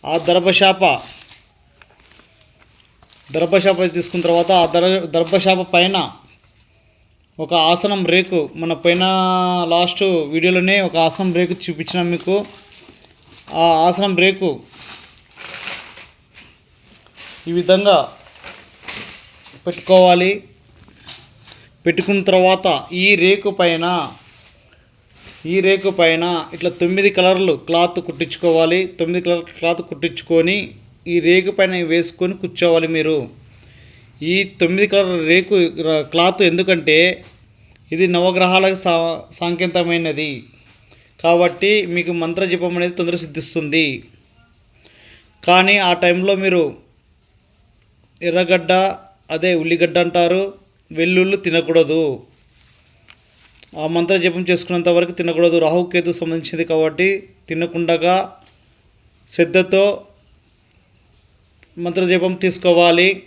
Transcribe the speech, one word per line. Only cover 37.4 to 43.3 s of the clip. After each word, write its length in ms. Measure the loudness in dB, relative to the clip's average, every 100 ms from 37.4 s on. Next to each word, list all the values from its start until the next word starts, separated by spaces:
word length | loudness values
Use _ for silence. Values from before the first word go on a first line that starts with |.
| _ _ _ _ _
ఇది 140 | -2 0
నవగ్రహాలకు 680 | 2 0 2 2 4 2
సా-, 580 | 0 -2 0 -2 -6 -12
సాంకేతమైనది 1120 | -8 -6 -4 -2 -2 -2 -2 -2 -4 -6 -8 -16 _ _ _ _ -20 _ _
కాబట్టి 640 | 2 4 2 0 0 2 0
మీకు 260 | -4 -4
మంత్రజపం 640 | -4 -4 -4 -2 -2 -2 -2
అనేది 180 | -4
తొందరగా 220 | -4 -4 -4
సిద్ధిస్తుంది. 880 | -8